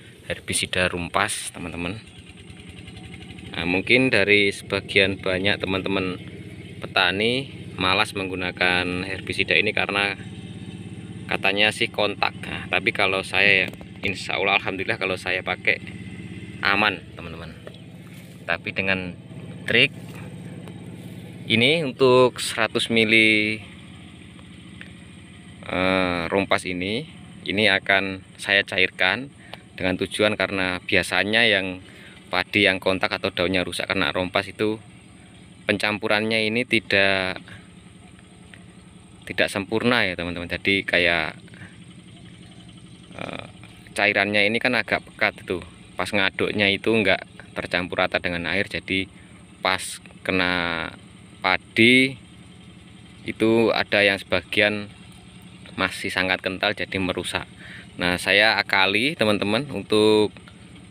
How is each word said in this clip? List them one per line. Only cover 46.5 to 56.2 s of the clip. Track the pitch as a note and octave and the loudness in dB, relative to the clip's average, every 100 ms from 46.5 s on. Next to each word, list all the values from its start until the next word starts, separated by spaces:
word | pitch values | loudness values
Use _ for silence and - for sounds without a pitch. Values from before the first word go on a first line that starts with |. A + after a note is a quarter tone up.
| G#2+ G2 | 2 2
itu | G2 A2+ | 2 2
nggak | A2+ F#2+ F#2 - - - | 2 2 0 -2 -18 -12
tercampur | - - F2+ F2+ F#2 | -10 -2 -2 -2 -2
rata | F2+ F#2 | 0 0
dengan | F2 F2 D#2+ | -2 -4 -4
air, | F#2 G#2 | -4 -4
jadi | F2 - F#2+ F#2+ - - - - - | -6 -4 -4 -4 -10 -20 -20 -20 -4
pas | F#2 F#2 - - - - - | 0 0 -4 -12 -16 -8 -2
kena | F#2 F2+ F2+ E2+ E2 D#2+ - - - - - | 0 2 0 -2 -4 -6 -10 -20 -20 -20 -2
padi | F#2 F2+ - - A#2 B2+ C3+ C3 - - - - - - - - - - | 0 0 0 4 8 8 4 -2 -16 -20 -20 -20 -20 -20 -20 -20 -20 -12
itu | - - A2 A2+ A2 | -10 0 4 4 4
ada | - - G#2 | 2 2 4
yang | G2+ G2 | 4 4
sebagian | - F#2 - G#2+ G#2 G#2 G2+ - - - - - - - - - | 0 -2 0 2 2 2 -8 -16 -20 -20 -20 -20 -20 -20 -14 -2
masih | F#2 - G2 | -2 -2 -4
sangat | F#2 | -2